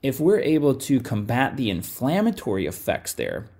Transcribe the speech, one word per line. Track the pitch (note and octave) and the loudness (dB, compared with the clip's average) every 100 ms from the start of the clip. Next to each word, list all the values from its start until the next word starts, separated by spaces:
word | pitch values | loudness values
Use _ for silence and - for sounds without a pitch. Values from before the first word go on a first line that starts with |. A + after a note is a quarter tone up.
if | C3+ C3 | -2 0
we're | D#3 G#3 | 2 4
able | - D#3 D3 | 4 4 4
to | C3+ - C3+ | 2 2 0
combat | A#2+ G#2+ G#2 A#2+ C3+ C#3 | 2 -4 0 0 0 0
the | A#2+ | -2
inflammatory | F2+ - - B2+ F3+ A3 - - G2 D2+ | -2 -4 -4 0 2 2 0 -2 0 -2
effects | - - - - | -4 -4 -4 -4
there | - A1 G1+ A2+ - | -6 -6 -6 -10 -18